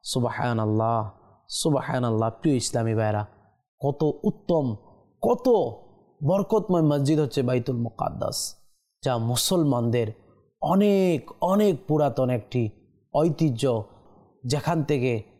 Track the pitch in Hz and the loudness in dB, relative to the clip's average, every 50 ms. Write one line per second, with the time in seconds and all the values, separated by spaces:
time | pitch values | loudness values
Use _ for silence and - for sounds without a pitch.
0 | _ - - 131 120 117 - - - 123 120 113 110 107 107 110 110 113 117 113 | _ -4 -4 -2 -2 -2 -4 -4 -4 -2 -2 0 0 0 0 0 0 0 0 -2
1 | 107 104 - _ - - _ _ _ _ - - - 165 147 131 - - 135 127 | -2 -6 -10 _ -20 -20 _ _ _ _ -8 -4 0 0 0 0 -2 -2 -4 -2
2 | 123 117 113 107 110 117 113 - - 165 143 123 - - - 123 113 113 110 107 | 0 0 0 0 0 -2 -4 -2 0 0 0 0 -2 -2 -2 -2 0 0 0 0
3 | 110 107 107 104 104 - _ _ _ _ _ _ _ _ _ _ - 139 143 - | 0 0 0 -2 -4 -6 _ _ _ _ _ _ _ _ _ _ -4 -4 -2 0
4 | 160 151 139 - - 208 - - - - 175 160 139 127 107 - - - - _ | -2 -2 -2 -2 -4 -4 -4 -4 -4 0 0 0 0 0 -4 -6 -10 -20 -20 _
5 | _ _ _ _ - 226 247 240 - 262 233 202 147 117 104 - - - - _ | _ _ _ _ 0 0 0 0 2 2 4 4 2 -2 -4 -12 -20 -20 -20 _
6 | _ _ _ _ 147 139 180 208 190 - - 220 214 - 185 170 160 151 147 143 | _ _ _ _ -2 0 0 0 0 0 0 0 0 2 2 2 4 4 2 2
7 | 139 135 160 151 151 131 - 143 127 120 127 123 120 - 127 120 120 113 - - | 2 2 2 2 2 0 0 -2 0 2 0 0 0 -2 -4 -4 -4 -6 -4 -4
8 | - - - - - - - - - - - _ _ _ _ _ _ _ _ _ | -4 -4 -4 -4 -6 -4 -4 -6 -8 -8 -12 _ _ _ _ _ _ _ _ _
9 | - 143 127 117 113 117 123 123 - - 190 180 160 143 131 123 117 117 113 123 | -2 -2 -2 0 0 -2 -2 -2 0 0 2 2 2 2 2 2 0 2 2 0
10 | 113 104 110 - _ _ _ _ _ _ _ _ - 147 175 196 208 208 202 196 | 0 -2 -6 -14 _ _ _ _ _ _ _ _ -2 0 2 4 4 4 4 4
11 | 190 180 170 143 - - - - - 175 190 202 214 208 175 127 - - 151 151 | 4 2 2 0 -4 -8 -8 -4 -2 0 2 4 4 2 2 0 -2 -2 0 2
12 | 151 139 117 - 131 127 127 120 104 - - 123 113 107 - _ _ _ _ _ | 2 2 2 0 0 0 0 -2 -4 -4 -2 -2 -2 -2 -4 _ _ _ _ _
13 | _ _ _ 139 156 175 151 - 165 151 123 110 135 135 120 113 104 - - - | _ _ _ 0 2 2 2 0 0 0 0 0 0 0 0 -2 -4 -8 -16 -20
14 | _ - - - - _ _ _ - 123 135 147 - 160 170 165 147 - 151 135 | _ -20 -20 -20 -20 _ _ _ -4 -4 -4 -2 0 -2 -2 -2 0 0 0 0
15 | 120 131 120 110 - - _ _ | 0 0 -2 -2 -4 -10 _ _